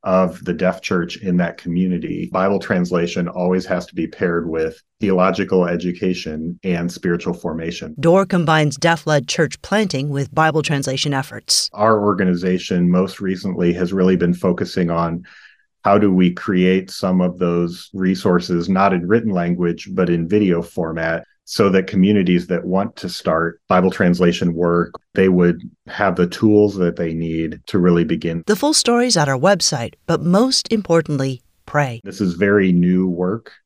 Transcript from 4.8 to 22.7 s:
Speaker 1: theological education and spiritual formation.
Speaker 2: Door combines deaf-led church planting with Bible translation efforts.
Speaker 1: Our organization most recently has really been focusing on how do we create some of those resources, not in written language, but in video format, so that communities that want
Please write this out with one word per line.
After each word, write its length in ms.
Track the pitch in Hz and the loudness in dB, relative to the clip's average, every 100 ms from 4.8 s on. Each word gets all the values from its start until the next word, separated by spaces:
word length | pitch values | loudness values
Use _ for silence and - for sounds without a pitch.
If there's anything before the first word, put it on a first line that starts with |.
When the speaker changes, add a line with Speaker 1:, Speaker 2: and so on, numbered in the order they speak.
| _ _ | _ _
Speaker 1:
theological 680 | 101 92 92 92 92 95 | 0 2 2 0 0 2
education 960 | 87 87 90 85 95 87 80 78 82 87 | 2 -2 -4 -4 -4 -4 -6 -8 -8 -8
and 260 | 95 87 87 | -4 -4 -4
spiritual 420 | - 92 85 92 | -4 -2 -2 -4
formation. 640 | 87 85 80 82 85 78 - | -6 -8 -8 -8 -10 -12 -2
Speaker 2:
Door 260 | 160 185 190 | 2 2 2
combines 500 | 185 160 156 151 - | 0 2 2 2 0
deaf-led 520 | 175 165 - 151 117 | -2 -2 0 -2 0
church 340 | - 151 - | -2 -2 -4
planting 460 | - 202 202 139 143 | -4 -2 0 -2 -4
with 260 | 139 139 | -4 -4
Bible 280 | 143 156 156 | 0 2 2
translation 520 | 143 143 135 131 151 | -2 -2 -2 -4 -2
efforts. 560 | 139 131 110 - - - | -4 -6 -12 -4 -2 -2
Speaker 1:
Our 300 | - 107 110 | 0 2 2
organization 880 | 104 95 92 87 90 92 - 90 87 | 2 2 0 0 0 -2 -2 0 2
most 300 | 90 95 - | 2 0 -4
recently 520 | 95 92 104 87 87 | -6 -4 -6 -2 0
has 180 | 87 90 | 0 -2
really 240 | 95 92 92 | 2 2 4
been 180 | 87 | 2
focusing 560 | 87 98 87 90 - 87 | 0 0 -2 -4 -2 -2
on 320 | 82 85 85 90 - - _ _ _ | 0 -2 -4 -10 -20 -20 _ _ _
how 140 | 104 101 | 2 4
do 140 | 101 | 4
we 200 | 92 92 | 4 4
create 580 | 87 - 92 92 95 92 | 2 -2 2 4 2 -2
some 300 | - 95 92 | -6 -2 0
of 180 | 90 87 | 0 0
those 500 | 90 87 87 87 - | -2 0 -2 -6 -14
resources, 760 | 98 95 95 101 90 87 87 85 | -4 0 0 2 0 0 -4 0
not 240 | 95 98 | 2 2
in 140 | 92 87 | 2 2
written 240 | 113 110 | 0 2
language, 580 | 92 87 87 87 85 - | -2 -2 0 -2 -4 -8
but 180 | 92 90 | -2 0
in 180 | 85 82 | 0 0
video 340 | 104 101 85 | 0 2 0
format, 600 | 82 - 82 82 82 82 - _ | -4 -8 -6 -4 -4 -6 -8 _
so 240 | - - 101 | -14 0 2
that 200 | 95 92 | 2 0
communities 580 | 98 92 104 90 87 82 | 2 4 4 4 2 0
that 180 | 90 | -6
want 300 | - | -2